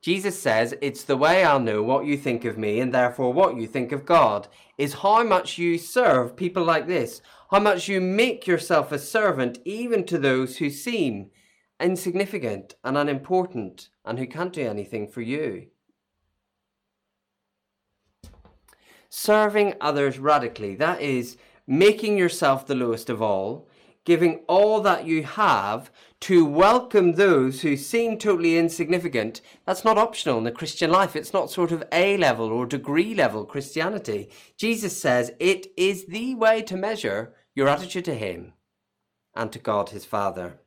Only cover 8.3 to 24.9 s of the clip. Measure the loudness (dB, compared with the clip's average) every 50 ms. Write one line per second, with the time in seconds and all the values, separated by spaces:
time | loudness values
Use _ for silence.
8.3 | 0 -4 -2 0 0 0 0 2 0 0 2 0 -6 -8 -8 -2 -2 2 2 2
9.3 | 2 0 -2 -4 -4 -8 -10 -10 -8 -6 -4 -2 -2 -2 -2 -2 -2 0 2 2
10.3 | 2 2 0 -4 -4 -4 -4 -4 -4 -6 -8 -6 -2 -2 -2 -2 -2 -6 -10 -14
11.3 | _ _ _ _ _ _ _ _ _ _ -2 -2 -2 -2 -4 -4 -2 -2 -4 -4
12.3 | -4 -6 -6 -6 -6 -8 -12 _ -20 _ _ -4 -2 0 0 -2 -2 -6 -4 -2
13.3 | 0 0 0 -2 -6 -8 -8 -8 -12 -18 -20 _ _ _ _ -10 -8 -8 -8 -8
14.3 | -8 -8 -8 -8 -6 -6 -6 -6 -6 -8 -10 -8 -8 -8 -8 -8 -10 -10 -8 -8
15.3 | -6 -6 -6 -8 -8 -10 -14 _ _ _ _ _ _ _ _ _ _ _ _ _
16.3 | _ _ _ _ _ _ _ _ _ _ _ _ _ _ _ _ _ _ _ _
17.3 | _ _ _ _ _ _ _ _ _ _ _ _ _ _ _ _ _ _ -20 -20
18.3 | -20 _ _ -20 _ _ _ _ _ _ _ _ _ _ _ _ -14 -8 0 2
19.3 | 4 4 4 2 2 2 0 0 0 -2 -4 -2 0 0 0 0 -2 -2 0 2
20.3 | 2 2 2 -2 -8 -8 -8 -8 -4 -2 -2 -2 -2 -2 -4 -2 -2 -4 -4 -6
21.3 | -12 _ _ _ _ _ _ -2 2 6 6 6 6 4 0 0 2 2 2 0
22.3 | 0 0 2 2 2 2 0 -4 -2 -2 0 -2 -2 -4 -4 -8 -4 -2 -2 -2
23.3 | 0 -2 -2 -4 -6 -10 -12 _ _ _ _ _ _ _ _ 2 2 4 4 2
24.3 | 0 0 -2 2 4 6 6 6 4 2 2 2